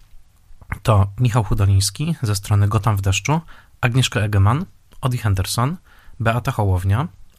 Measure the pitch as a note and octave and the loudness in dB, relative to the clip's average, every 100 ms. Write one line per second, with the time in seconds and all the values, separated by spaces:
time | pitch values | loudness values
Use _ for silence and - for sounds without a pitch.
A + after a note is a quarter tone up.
0 | - - - _ - - - - - G#2 | -20 -20 -20 _ -20 -20 -16 -4 2 4
1 | G2+ - B2 A#2+ G#2 A#2 G2 G2 G2 - | 2 0 0 0 0 2 4 2 2 -2
2 | D#3 E3 G#2 G2 - G#2 G2+ G2 A2+ G2+ | -4 -4 -4 -4 0 0 2 2 0 0
3 | G2 F#2 - D#3+ - - - - B2+ B2+ | 0 -2 0 -2 -4 -16 -20 -4 0 2
4 | B2 - G#2 G#2 G2 C3+ G3 - _ - | 0 0 0 2 2 2 -4 -12 _ -6
5 | C3 B2 G#2+ F#2+ F#2 - B2+ F3+ - - | -4 -2 0 0 -2 -2 -2 -4 -12 -20
6 | - - A2+ A#2 C3+ B2+ G2+ F#2 F#2+ G#2 | -18 -4 -2 -2 -2 -2 0 0 0 0
7 | F3 - - | -2 -8 -20